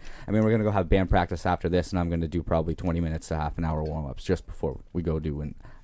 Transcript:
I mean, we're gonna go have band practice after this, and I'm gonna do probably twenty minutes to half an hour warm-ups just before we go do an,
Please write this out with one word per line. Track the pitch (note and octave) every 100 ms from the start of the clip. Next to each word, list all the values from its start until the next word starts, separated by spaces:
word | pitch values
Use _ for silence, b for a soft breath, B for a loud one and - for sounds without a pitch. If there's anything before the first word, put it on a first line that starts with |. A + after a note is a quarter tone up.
| B B B
I |
mean, | G#2
we're | A2
gonna | A2+ G#2+
go |
have | G2+ E2+
band | G2 F#2
practice | F#2+ F2 F2 F#2
after | F2 F2
this, | F2+ E2+
and | F#2
I'm | E2+
gonna | E2+ E2
do | E2+
probably | D#2+ E2+ D#2+ E2
twenty | F2+ E2+
minutes | E2+ D#2+ -
to | D#2+
half | D2 D2
an |
hour | E2 D#2
warm-ups | D#2 D#2 D2 B1+ -
just | F2+ -
before | - D#2 C2 -
we | F2+
go | E2 D#2+
do | D#2 D2
an, | D2 - b b